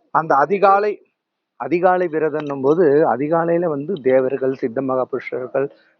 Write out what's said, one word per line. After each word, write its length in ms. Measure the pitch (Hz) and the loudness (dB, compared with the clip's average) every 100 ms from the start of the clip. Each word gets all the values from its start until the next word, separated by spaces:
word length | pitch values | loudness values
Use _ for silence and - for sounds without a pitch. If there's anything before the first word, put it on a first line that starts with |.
| _ | _
அந்த 240 | 147 160 | -4 0
அதிகாலை, 680 | 139 147 196 196 196 214 - _ _ _ _ _ - | 0 2 2 4 4 0 -6 _ _ _ _ _ -10
அதிகாலை 520 | 131 170 180 180 180 | -4 0 2 2 0
விரதம்ன்னும் 540 | 151 156 147 147 139 | -2 -2 -4 -6 -2
போது, 540 | 135 160 165 143 156 120 | 0 4 4 4 2 0
அதிகாலையில 480 | 147 165 170 170 | 0 0 0 0
வந்து 300 | 175 143 151 | -2 -4 -6
தேவர்கள், 600 | 196 127 131 131 135 131 | -4 2 2 2 -2 -4
சித்த 280 | 135 131 117 | -2 -4 -4
மகா 220 | 135 131 | -4 -2
புருஷர்கள், 680 | 123 127 - 131 127 135 139 _ _ | -4 -6 -8 -10 -4 -4 -4 _ _